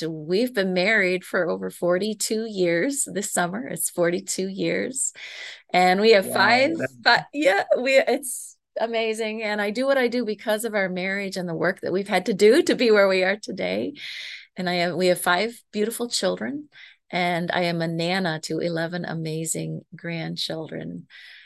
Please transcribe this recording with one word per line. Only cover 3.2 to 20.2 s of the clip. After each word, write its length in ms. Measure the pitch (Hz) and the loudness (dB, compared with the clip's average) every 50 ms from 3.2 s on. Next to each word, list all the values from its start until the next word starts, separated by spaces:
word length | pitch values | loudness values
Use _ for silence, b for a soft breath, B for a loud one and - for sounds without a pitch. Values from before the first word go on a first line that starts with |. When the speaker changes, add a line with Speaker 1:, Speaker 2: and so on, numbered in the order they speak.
| 196 - | -6 -2
Speaker 1:
summer, 360 | - 190 175 175 185 214 269 - | -2 0 0 0 -2 -6 -8 -8
it's 220 | - 170 - - | -8 -6 -6 -6
forty-two 580 | - - 175 170 175 - 196 - - - 190 196 | -2 0 0 0 0 -2 -4 -6 -6 -4 -4 -6
years. 640 | 190 190 180 165 180 190 202 - 262 - - - B B B B B B B B B B B B - | -4 -4 -2 -2 -2 -2 -4 -4 -4 -4 -6 -6 B B B B B B B B B B B B 2
And 260 | 180 180 185 185 196 | 4 6 6 4 6
we 120 | 208 226 | 6 8
have 160 | 226 196 190 - | 8 6 6 2
Speaker 2:
Wow, 60 | - | 2
Speaker 1:
five, 440 | - 190 208 233 247 269 302 330 330 | 2 4 4 6 4 4 2 0 -2
Speaker 2:
that's 200 | - - - - 220 | -4 -6 -6 0 4
Speaker 1:
fi-, 220 | 262 240 - - - - | 4 4 4 4 -2 -4
yeah, 300 | 285 302 - 392 403 - - 622 - | 2 2 4 4 2 2 2 0 0
we, 180 | 247 269 269 269 | 2 4 4 4
it's 580 | - - 233 - 285 - - - - - - _ _ _ _ - | 4 4 0 0 -2 -8 -10 -10 -12 -16 -20 _ _ _ _ -4
amazing. 640 | 220 233 233 226 226 220 220 220 226 220 214 226 | -4 -2 0 -2 0 -2 -2 -2 -4 -6 -4 -4
And 180 | 226 208 208 208 | -4 -4 -2 -2
I 120 | 202 208 | -2 -2
do 160 | 208 233 262 269 | 0 0 0 2
what 100 | 277 262 | 2 2
I 120 | 254 247 | 2 2
do 160 | 214 247 240 | 2 0 -2
because 380 | 208 214 208 - 247 214 214 233 | -2 -4 -6 -2 -2 -2 0 0
of 120 | 233 208 | -2 0
our 140 | 208 190 180 | 0 0 0
marriage 480 | 185 180 180 190 190 202 202 190 190 196 | -2 -4 -4 -2 -4 -4 -4 -6 -6 -6
and 120 | 175 180 | -6 -4
the 60 | 165 | -4
work 260 | 160 165 170 190 - | 0 0 0 0 -2
that 100 | - - | -4 -2
we've 160 | 170 190 196 202 | -2 -2 -2 0
had 200 | 220 - 240 - | 0 0 0 0
to 80 | 214 | 2
do 260 | 170 208 208 240 320 | 6 6 8 8 8
to 140 | 370 - 247 | 6 4 2
be 160 | 196 262 226 | 4 4 4
where 160 | 214 208 196 196 | 6 6 6 6
we 160 | 190 185 185 | 4 2 2
are 120 | 185 196 | 2 0
today. 580 | 214 - - 202 190 185 180 185 208 240 285 285 B B B B B B B B B B B _ | -2 -4 -10 -8 -4 -4 -2 -2 -2 -4 -6 -8 B B B B B B B B B B B _
And 140 | - 180 175 | -6 -4 -2
I 60 | 175 | 0
have, 200 | 180 170 180 165 | 0 0 0 0
we 120 | 156 185 180 | 2 4 4
have 120 | 175 170 | 4 4
five 400 | - 180 180 180 208 233 240 - _ _ | 4 2 2 2 2 -2 -6 -10 _ _
beautiful 360 | _ 208 208 220 233 - 240 240 | _ -2 -2 -2 -2 -6 -6 -4
children, 640 | - - - 185 180 185 214 240 277 294 294 - B B B B B B _ _ | -4 -2 -2 -2 -2 -2 -6 -8 -8 -10 -12 -14 B B B B B B _ _
and 400 | - 175 180 175 175 165 175 170 | -4 -2 0 0 0 -2 -2 -2
I 120 | - 175 180 | 0 0 0
am 180 | 170 170 170 | 0 0 0
a 60 | 165 165 | -2 -2
nana 540 | 165 165 165 170 180 190 190 170 160 156 - | -2 -2 -2 0 0 0 -2 -2 -4 -4 -6
to 160 | - 160 160 | -6 -6 -4
eleven 460 | - 175 165 160 165 165 175 175 170 | -4 -4 -2 -4 -4 -4 -4 -6 -6
amazing 760 | - 160 165 160 160 156 160 165 160 - 165 160 160 160 160 - _ - | -6 -8 -6 -6 -6 -6 -6 -6 -6 -6 -6 -6 -8 -8 -10 -12 _ -20
grandchildren. 1120 | 165 - 170 170 165 | -14 -10 -8 -8 -6